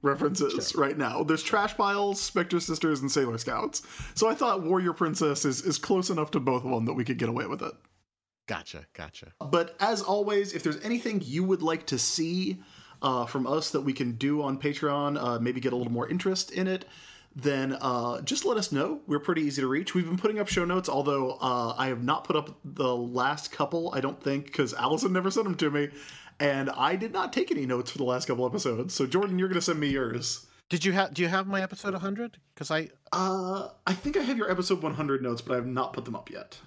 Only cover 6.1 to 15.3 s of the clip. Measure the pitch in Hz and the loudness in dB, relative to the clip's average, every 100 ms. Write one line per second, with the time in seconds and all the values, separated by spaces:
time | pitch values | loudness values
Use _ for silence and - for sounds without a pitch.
6.1 | 175 151 156 127 123 127 123 113 127 117 | 0 0 0 2 0 2 0 0 0 0
7.1 | 120 117 117 - 135 - - _ _ _ | 0 0 0 -4 -4 -6 -8 _ _ _
8.1 | _ _ _ - 98 - 80 73 - 78 | _ _ _ -8 -8 -8 -16 -16 -14 -14
9.1 | - - _ 143 170 170 - 202 202 185 | -14 -20 _ 0 0 0 0 0 0 0
10.1 | 202 202 202 202 - 165 151 214 240 226 | 0 2 2 0 -2 -2 -2 -2 -2 0
11.1 | 208 143 147 185 190 156 165 - 127 - | -2 -2 0 2 2 2 0 -2 -2 0
12.1 | - 165 180 190 185 - - - - 135 | 0 0 0 -2 -4 -10 -20 -20 -2 0
13.1 | 127 117 139 123 151 156 151 139 131 123 | 2 0 -2 0 0 0 -2 0 0 -2
14.1 | 113 139 147 143 135 143 143 151 143 143 | 0 0 0 0 0 -2 0 0 2 0
15.1 | 143 123 | 0 0